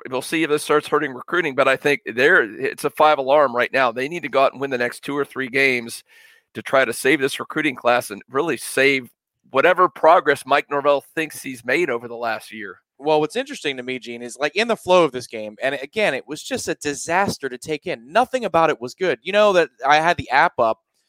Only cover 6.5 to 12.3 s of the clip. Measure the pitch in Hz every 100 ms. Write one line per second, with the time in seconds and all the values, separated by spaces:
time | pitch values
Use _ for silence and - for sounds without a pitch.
6.5 | - - 135 123 - 131 151 135 - 123
7.5 | 156 151 127 120 123 - 101 - 135 165
8.5 | 120 - - 135 135 120 _ _ _ _
9.5 | 127 147 180 180 - 160 180 147 139 131
10.5 | 143 - 143 143 143 - - 156 - 139
11.5 | 127 117 147 170 117 120 117 117